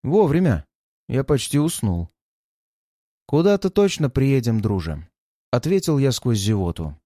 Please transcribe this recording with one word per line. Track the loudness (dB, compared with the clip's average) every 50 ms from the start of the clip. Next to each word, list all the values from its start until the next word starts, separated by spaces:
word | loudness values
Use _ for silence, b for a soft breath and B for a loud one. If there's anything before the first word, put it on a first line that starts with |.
"Вовремя. | -2 2 2 4 4 4 2 2 2 2 0 0 -4 _ _ _ _ _ _ _ _ -4
Я | -4 -4 0
почти | 0 0 0 0 0 0 0
уснул". | 0 0 -2 -2 -2 -2 -2 -2 -4 -8 _ _ _ _ _ _ _ _ _ _ _ _ _ _ _ _ _ _ _ _ _ _ _
"Куда-то | -2 0 2 4 4 2 2 0 0
точно | 2 2 2 2 0 -2 -4 -2
приедем, | 0 0 0 2 2 0 0 0 -2 0
друже", — | 0 -2 -2 -2 -4 -6 -8 -10 -12 _ _ _ _ _ _ _ _ _
ответил | -4 -2 0 0 0 0 0 0 0 2
я | 2 0
сквозь | 0 -2 -2 -2 -2 0
зевоту. | 0 0 0 0 -2 -4 -4 -6 -8 -10 -10 _ _